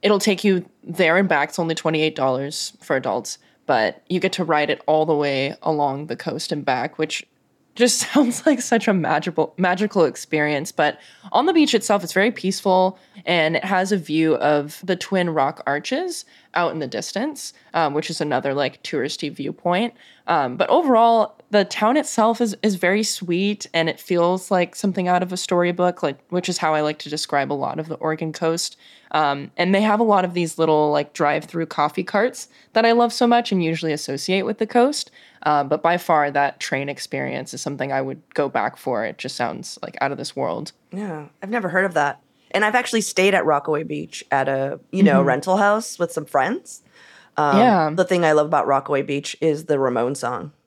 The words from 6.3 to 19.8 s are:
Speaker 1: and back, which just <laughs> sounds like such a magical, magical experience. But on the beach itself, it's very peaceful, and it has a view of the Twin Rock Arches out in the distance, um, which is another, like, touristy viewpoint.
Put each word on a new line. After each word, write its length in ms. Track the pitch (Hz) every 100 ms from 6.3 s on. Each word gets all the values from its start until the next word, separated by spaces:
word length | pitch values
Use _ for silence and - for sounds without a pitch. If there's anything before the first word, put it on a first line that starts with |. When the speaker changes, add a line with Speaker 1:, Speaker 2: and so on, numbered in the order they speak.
| 147 -
Speaker 1:
and 120 | 151
back, 340 | 139 127 123 -
which 280 | 156 - - _ _ _ _ -
just 240 | 240 -
<laughs> 140 | -
sounds 320 | 277 247 240 -
like 160 | 262
such 260 | - 233 226
a 60 |
magical, 600 | 190 151 151 170 160 156 -
magical 460 | 180 180 208 202 156
experience. 680 | - - 156 151 147 151
But 280 | - 151 - - - 196
on 140 | 214 302
the 80 |
beach 200 | 339 294
itself, 300 | 226 - 202
it's 100 | 175
very 180 | 185 208
peaceful, 680 | - 185 190 196 185 185 196 _ - -
and 300 | 175 160 160
it 80 | 190
has 260 | 190 185
a 60 | 202
view 380 | 156 156 160 147
of 460 | 147 147 147 -
the 120 | 185 180
Twin 340 | - 196 175
Rock 320 | 156 135 - -
Arches 600 | 143 143 262 359 330 - _ _
out 200 | - 170
in 60 | 160
the 80 | 135
distance, 680 | 208 - 196 277 294 - - _
um, 200 | - 156
which 160 | 143 156
is 100 | 170
another, 340 | 147 131 139
like, 300 | 139 139 -
touristy 480 | - 147 135 - 147
viewpoint. 600 | - 139 165 175 180